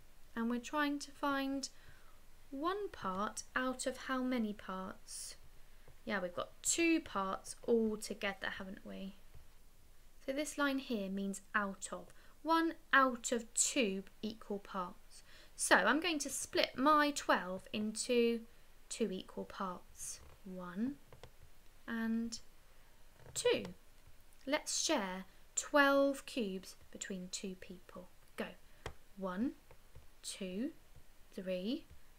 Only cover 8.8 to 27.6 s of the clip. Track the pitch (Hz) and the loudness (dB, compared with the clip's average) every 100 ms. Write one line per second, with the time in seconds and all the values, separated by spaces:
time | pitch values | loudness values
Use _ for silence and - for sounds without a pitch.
8.8 | 208 190 98 - - - - - - - | -10 -8 -8 -10 -14 -14 -16 -18 -20 -20
9.8 | - - - - - 269 294 - 285 269 | -20 -20 -18 -10 -4 -2 -2 2 2 2
10.8 | 269 226 190 196 196 196 - 214 202 196 | 0 -2 0 -2 -2 -4 -2 0 0 -6
11.8 | - 180 180 - - - 302 330 330 - | -8 -8 -10 -18 -18 -8 2 4 4 0
12.8 | - 269 262 240 - 240 226 - - 294 | 4 8 8 4 0 -2 0 0 2 4
13.8 | 214 190 - - 214 214 - 202 - 190 | 4 2 -6 -6 -6 -6 -6 -8 -4 -4
14.8 | 180 - - - - - - - - 233 | -4 -8 -18 -20 -18 -20 -18 -4 6 8
15.8 | 196 277 349 302 269 - - 349 - 240 | 8 4 2 0 -2 -4 0 2 2 4
16.8 | 277 302 294 285 - 247 180 190 - 214 | 8 8 6 2 4 4 4 -6 -4 -2
17.8 | 214 220 - 240 233 233 226 - - - | -2 -2 2 6 6 4 -4 -18 -20 -20
18.8 | - - 214 185 - - 190 - 190 180 | -12 -2 0 0 -6 -10 -10 -4 -4 -4
19.8 | - - - - - - 196 185 175 180 | -12 -12 -10 -10 -14 -14 -10 -8 -8 -2
20.8 | 247 285 - - - - - - - - | -4 -4 -14 -18 -18 -18 -18 -18 -18 -14
21.8 | - 226 226 226 233 - - - - - | -6 -2 0 0 -2 -6 -12 -18 -20 -20
22.8 | - - - - - - 480 330 185 - | -20 -20 -20 -18 -8 0 2 2 0 -10
23.8 | - - - - - - - 294 - - | -18 -20 -18 -18 -18 -12 -2 -2 0 -2
24.8 | - 294 196 285 294 - - - - 294 | 2 2 2 -4 -10 -16 -6 -6 6 8
25.8 | 277 277 277 277 - 269 202 185 - - | 10 10 6 4 -4 -2 -2 -2 -8 -16
26.8 | - - - 185 180 - 196 185 | -16 -12 -8 -6 -6 -6 -6 -8